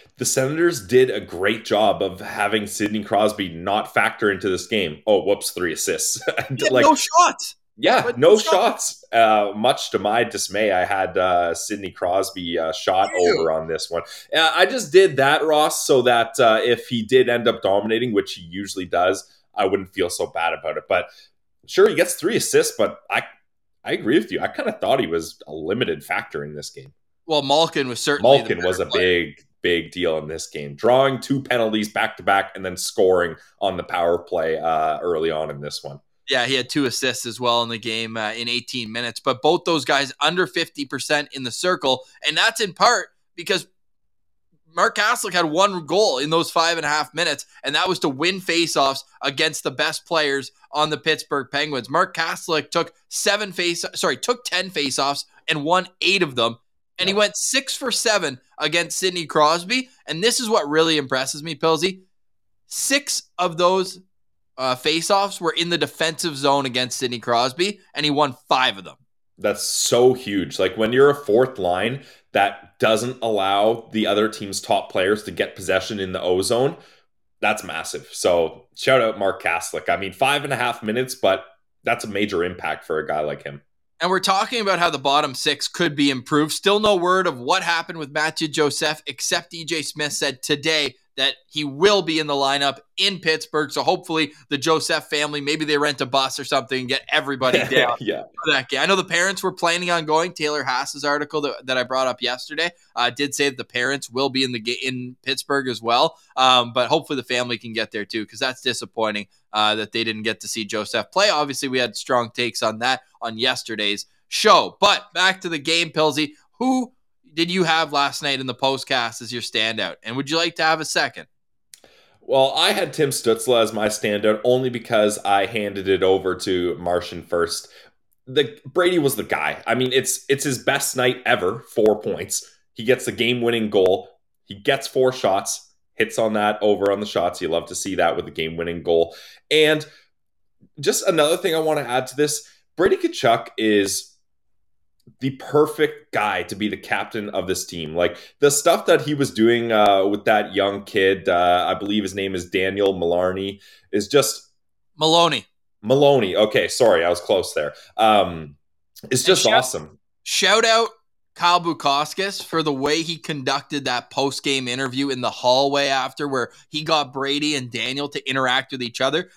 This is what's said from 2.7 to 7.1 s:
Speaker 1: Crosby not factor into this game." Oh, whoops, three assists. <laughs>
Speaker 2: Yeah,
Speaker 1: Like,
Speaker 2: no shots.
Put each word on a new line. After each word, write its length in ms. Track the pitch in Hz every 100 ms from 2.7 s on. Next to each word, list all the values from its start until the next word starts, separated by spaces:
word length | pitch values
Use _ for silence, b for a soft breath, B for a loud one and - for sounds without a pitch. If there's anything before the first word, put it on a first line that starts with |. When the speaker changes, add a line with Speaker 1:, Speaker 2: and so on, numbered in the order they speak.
| - 104 107
Speaker 1:
Crosby 460 | 98 110 107 107 92
not 460 | 82 95 104 -
factor 360 | 117 110 - 107
into 180 | 95 101
this 180 | 90 -
game." 360 | 110 82 76 -
Oh, 160 | 98
whoops, 260 | 95 98 -
three 220 | - 87
assists. 480 | 76 - 80 - - - -
<laughs> 120 | - 131
Speaker 2:
Yeah, 120 | 311
Speaker 1:
Like, 140 | 311
Speaker 2:
no 100 | 294
shots. 640 | 285 -